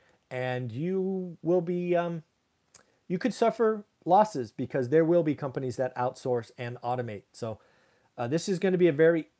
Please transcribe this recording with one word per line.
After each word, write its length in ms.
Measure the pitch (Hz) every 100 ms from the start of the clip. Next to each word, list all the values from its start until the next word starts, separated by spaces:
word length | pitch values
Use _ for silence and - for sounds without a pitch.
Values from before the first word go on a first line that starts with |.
| _ _ _
and 420 | 127 127 127 123
you 680 | 117 175 190 190 190 180 165
will 180 | 156 180
be, 340 | 170 175 175
um, 300 | 175 170 165 - _ _ _ _ - - _ -
you 80 | 175
could 160 | 214
suffer 500 | - 220 214 220 220 - _ 160
losses 480 | 190 214 139 113
because 340 | - 120 143 123
there 160 | 156
will 200 | 160 175
be 120 | 156 135
companies 400 | 143 139 131 123
that 180 | 127 123
outsource 540 | 127 - 131 120 113 -
and 200 | 120 123
automate. 420 | 120 123 117 101 -
So, 260 | - 113 104 _ _ _ _ _ -
uh, 100 | 120
this 200 | 160 202
is 120 | 175
gonna 180 | 196 180
be 100 | 180
a 60 |
very 340 | 147 160 170 - _